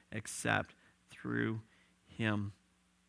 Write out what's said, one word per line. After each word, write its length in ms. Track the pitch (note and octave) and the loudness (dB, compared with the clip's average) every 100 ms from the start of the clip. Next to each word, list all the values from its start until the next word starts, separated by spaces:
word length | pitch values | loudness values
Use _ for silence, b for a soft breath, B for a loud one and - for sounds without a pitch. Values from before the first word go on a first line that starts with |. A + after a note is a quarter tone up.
| - | -10
except 640 | A2 - - A2+ G#2 - - b b - | -8 -6 -2 2 2 2 -8 b b -20
through 520 | - B2 A#2 A2+ A2 - b b b - | -10 -2 2 2 0 -6 b b b -16
him. 480 | - A2 G#2 G#2 - _ _ _ _ | 0 2 2 -2 -8 _ _ _ _